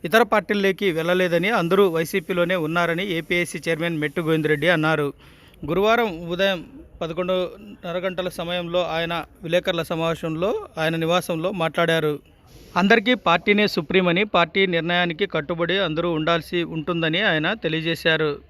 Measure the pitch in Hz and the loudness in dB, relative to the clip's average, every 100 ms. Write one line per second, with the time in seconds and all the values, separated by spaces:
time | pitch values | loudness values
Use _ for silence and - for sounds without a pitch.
0 | 175 226 233 220 180 208 196 180 196 160 | 2 2 4 2 0 0 0 0 -2 0
1 | 165 180 180 170 190 240 170 196 196 160 | 0 2 2 2 2 0 2 4 4 2
2 | 170 196 170 180 170 185 151 170 170 170 | -2 -4 -2 -2 0 0 0 0 0 -2
3 | 202 165 160 175 170 175 165 160 170 160 | -2 -4 -2 -2 -2 -4 -4 -2 -2 -2
4 | 151 160 160 160 151 151 160 165 156 156 | -2 -2 0 0 2 2 2 2 2 0
5 | 143 - - - - - 170 170 214 233 | -2 -6 -20 -20 -20 -12 -2 0 2 2
6 | 226 165 170 175 196 185 143 - - - | 0 -4 -6 -2 0 -2 -8 -20 -20 -10
7 | 165 165 180 185 180 196 208 - 180 175 | -6 -4 -2 -2 -2 -8 -18 -14 -8 -4
8 | 185 180 180 180 170 180 170 175 165 160 | -4 -4 -6 -6 -4 -4 -2 -2 0 -2
9 | 170 170 - - 170 175 190 170 160 165 | -2 -4 -6 -12 0 0 0 -4 -2 -2
10 | 165 160 170 160 190 427 415 - 160 165 | -2 -2 -4 -2 -2 -2 -8 -4 -2 0
11 | 165 180 175 165 175 196 160 160 165 165 | 0 0 0 -4 -2 -2 -2 2 2 2
12 | 151 147 - _ _ - - 175 185 233 | 0 -4 -10 _ _ -20 -6 0 6 4
13 | 202 247 - 170 208 208 208 - 151 185 | 6 2 4 2 4 2 2 0 0 2
14 | 185 170 214 180 165 196 190 170 160 175 | 4 2 2 2 2 2 2 2 0 0
15 | 175 160 196 156 143 170 170 190 180 156 | 0 -2 -2 -2 -4 -2 0 0 0 0
16 | 175 160 156 170 160 175 160 160 151 170 | 0 0 0 0 0 -4 -4 -4 -4 -2
17 | 165 165 208 160 156 220 160 160 160 160 | 0 0 0 2 0 -2 -2 -2 -2 0
18 | 165 160 156 143 | 2 2 0 -4